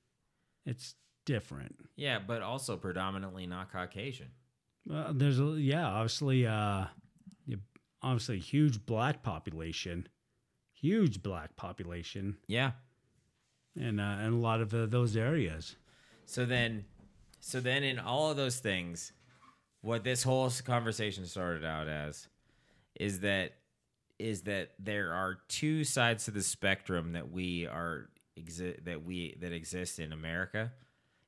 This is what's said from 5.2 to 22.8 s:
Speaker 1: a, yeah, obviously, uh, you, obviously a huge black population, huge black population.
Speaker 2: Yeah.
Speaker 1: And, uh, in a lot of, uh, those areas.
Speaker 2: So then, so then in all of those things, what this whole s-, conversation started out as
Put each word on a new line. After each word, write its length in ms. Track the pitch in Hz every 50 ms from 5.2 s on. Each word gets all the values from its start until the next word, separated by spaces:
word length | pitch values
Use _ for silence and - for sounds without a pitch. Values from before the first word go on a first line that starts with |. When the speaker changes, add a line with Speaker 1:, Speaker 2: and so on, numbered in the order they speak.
| 139 143 131 127
Speaker 1:
a, 40 | 139 151 160 156
yeah, 260 | 143 131 139 170 170 117
obviously, 580 | 95 107 113 113 - - 147 139 131 127 123
uh, 380 | 113 110 107 107 104 101 95 95 - - - - - _ _ - - - - _
you, 140 | - 120 98 98 - _ - _ _ _ _ -
obviously 340 | 131 127 117 - - 113
a 40 | 95
huge 460 | 85 - - 143 151 147 120 104 -
black 380 | - 117 107 120 143 135 - -
population, 800 | 117 87 78 - 82 78 80 80 82 80 - - 95 85 87 87 - _ _ _ _ _ _ _ _ _ _ _ _ _
huge 500 | _ - 151 208 226 202 143 98 92 -
black 320 | 101 92 82 78 80 -
population. 800 | - - 90 90 - 92 85 87 85 82 - - 98 98 101 95 - -
Speaker 2:
Yeah. 240 | - 101 120 135 135 120 - - _ _ _ _ _ _ _ _ _ _ _ _ _ _ _ _ _ _ -
Speaker 1:
And, 220 | 120 120 107 104
uh, 160 | 101 101 101 98 107
in 100 | 110 117
a 60 | 120
lot 240 | 117 113 113 110 113
of, 100 | 104 113
uh, 140 | 117 113
those 300 | 107 117 123 123 113 104 110
areas. 580 | 110 127 160 165 113 82 78 80 80 - - - _ _ - - - - - - -
Speaker 2:
So 220 | - - 123 123
then, 400 | 120 127 120 120 113 113 107 101 - - - - - - - - - - -
so 200 | - - - 131
then 220 | 123 127 127 139 139
in 140 | 135 127 120
all 320 | 90 101 123 143 156 156
of 60 | 147 139
those 200 | 139 127 120 127
things, 540 | - 107 95 92 87 87 85 85 - - - _ _ _ - - - - - _ _ _ _ _ -
what 200 | 110 117 117 101
this 200 | 127 127 123 127
whole 240 | 131 131 131 131
s-, 160 | 127 123 127 -
conversation 640 | - 123 120 113 113 107 - 107 104 92 95 92
started 360 | 85 - 98 90 87 85 78 78
out 240 | 80 78 78 78
as 420 | 76 76 76 73 76 76 - - - _ _ _ _ _ _ _ _ _ _